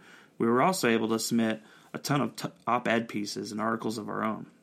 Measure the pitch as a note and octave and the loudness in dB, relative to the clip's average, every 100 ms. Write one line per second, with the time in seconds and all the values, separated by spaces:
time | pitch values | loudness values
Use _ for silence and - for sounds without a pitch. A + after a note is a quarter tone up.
0 | - - - - A2+ A#2+ E3 F#3 A#2+ A2+ | -20 -20 -14 -2 2 4 4 2 4 4
1 | A2 A2+ - A#2 A2+ A2 - - - - | 2 0 0 2 2 -2 -8 -20 -14 -8
2 | - C#3+ G#2+ - - - - A#2+ A#2+ A#2 | -2 0 -2 -4 -10 -8 0 0 2 0
3 | A#2 G#2 G2+ A2 G#2 G#2 A2 A2+ A2 G#2+ | 0 -6 -6 -6 -6 -4 -2 -2 -2 -6
4 | G2+ G2+ A2 G#2 - - | -6 -4 -2 -4 -10 -18